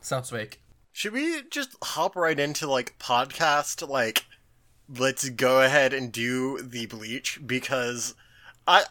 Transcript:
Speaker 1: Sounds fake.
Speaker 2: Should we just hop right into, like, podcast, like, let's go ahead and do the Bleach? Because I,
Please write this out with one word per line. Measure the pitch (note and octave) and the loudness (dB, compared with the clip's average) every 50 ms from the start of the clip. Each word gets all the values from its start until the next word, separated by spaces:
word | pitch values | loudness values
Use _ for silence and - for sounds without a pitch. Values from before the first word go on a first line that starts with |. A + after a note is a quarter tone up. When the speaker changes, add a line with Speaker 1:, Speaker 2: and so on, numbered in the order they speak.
Speaker 1:
Sounds | - - C#3 C3 B2+ - | -8 -6 -6 -6 -4 -6
fake. | B2 A2+ G#2+ G#2+ - - _ _ _ _ _ _ | -8 -8 -8 -10 -14 -20 _ _ _ _ _ _
Speaker 2:
Should | - - - G#3 G#3+ | -8 -8 -6 -4 -4
we | B3+ D4 E4 E4+ D4+ C4 D4+ | -2 -2 -2 -2 -4 -6 -8
just | - - C4 C4 - - | -8 -6 -6 -8 -10 -10
hop | - - - D#3 E3 G3+ - | -10 -6 -2 0 0 0 0
right | F#3 E3+ D#3+ D#3+ C#3+ | 0 0 2 2 2
into, | C#3+ D3 D3+ - D#3+ D3 | 0 0 -2 -2 -2 0
like, | C3+ B2+ B2 - - - | 0 0 0 -2 -8 -8
podcast, | - - B2 A#2+ C3 C#3 - - E3 D#3 D3 D3 C#3+ - - - E3+ C#3+ | -2 2 2 2 2 0 0 2 2 4 4 4 2 -2 -6 -8 -6 -2
like, | C#3 C3 A#2+ A2 - - - _ - _ _ _ _ _ _ _ _ _ _ - | 0 0 0 0 0 -4 -6 _ -20 _ _ _ _ _ _ _ _ _ _ -14
let's | C3+ A#2+ B2+ C3+ B2+ - - C3+ | -4 0 0 0 0 -2 -4 -6
go | B2 A2 C3+ B2+ B2+ C3 | -2 0 4 6 6 6
ahead | C3 C3 C#3 D3 C#3 C3 | 6 6 6 6 4 4
and | C3+ C3+ C3 A#2+ | 2 -2 -4 -6
do | A2 A#2 A#2 A#2+ B2+ B2+ B2+ C3 C#3 - | -6 -4 -4 -2 -2 -2 -2 -4 -4 -6
the | - B2+ A#2+ A#2+ A2+ | -10 -10 -10 -10 -10
Bleach? | G2+ A#2 A2 G#2+ A2 A#2 C#3 - - - - D3 | -10 -10 -12 -12 -10 -10 -8 -6 -8 -8 -8 -6
Because | A#2 B2+ B2+ - - C3+ B2+ B2 A#2+ B2 A#2+ A2+ - - - _ _ _ _ - - - _ _ | -4 -4 -4 -2 -2 -2 -2 -2 -2 -4 -4 -6 -8 -10 -12 _ _ _ _ -20 -20 -20 _ _
I, | - F3+ G3 G3+ - | 6 6 6 6 4